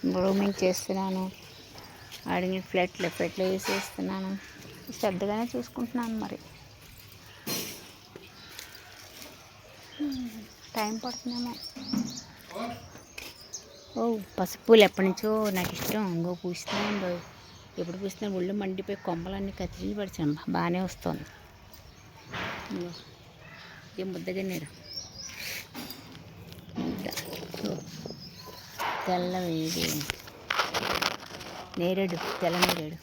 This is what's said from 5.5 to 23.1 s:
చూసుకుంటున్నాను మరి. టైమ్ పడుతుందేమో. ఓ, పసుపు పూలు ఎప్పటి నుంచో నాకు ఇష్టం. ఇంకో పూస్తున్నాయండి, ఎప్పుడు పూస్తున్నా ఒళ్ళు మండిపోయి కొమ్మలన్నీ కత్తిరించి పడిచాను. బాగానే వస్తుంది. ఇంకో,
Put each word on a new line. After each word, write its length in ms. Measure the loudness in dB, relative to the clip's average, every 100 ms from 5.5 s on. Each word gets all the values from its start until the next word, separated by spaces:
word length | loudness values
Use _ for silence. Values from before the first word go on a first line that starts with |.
చూసుకుంటున్నాను 680 | -2 -4 -4 -2 0 0 0
మరి. 200 | -2 -4 -10 -16 -18 -18 -18 -18 -18 -18 -18 -12 -4 -4 -4 -8 -14 -18 -16 -16 -16 -18 -14 -14 -14 -16 -16 -16 -16 -14 -14 -16 -18 -20 -18 -18 -18 -4 -2 -2 -4 -8 -14 -16 -6 -2
టైమ్ 220 | 0 -2
పడుతుందేమో. 540 | -4 -4 -4 -2 -4 -4 -10 -10 0 0 0 -4 -12 -16 -10 -4 -4 -6 -12 -16 -16 -12 -12 -12 -12 -12 -12 -18 -6 2
ఓ, 60 | 2 2 0 0
పసుపు 260 | 0 0 12
పూలు 180 | 12 12
ఎప్పటి 200 | 10 4
నుంచో 240 | 4 2 4 4
నాకు 220 | 4 2
ఇష్టం. 300 | 0 2 2 2 2
ఇంకో 180 | 2 0
పూస్తున్నాయండి, 720 | -2 -2 0 2 2 2 2 0 -4 -16 -16 -16 -10 -4
ఎప్పుడు 200 | -4 -2
పూస్తున్నా 300 | -4 -2 0 2
ఒళ్ళు 160 | 2
మండిపోయి 440 | 2 0 0 -2 -2 0
కొమ్మలన్నీ 480 | 0 0 -2 -2 -2
కత్తిరించి 360 | -4 -2 -2 0
పడిచాను. 360 | -2 2 2 2 2
బాగానే 320 | 4 4 4
వస్తుంది. 440 | 2 0 0 0 -6 -12 -18 -20 -18 -18 -18 -20 -20 -18 -8 -4 -4 -4 -4
ఇంకో, 200 | -4 -4 -8 -14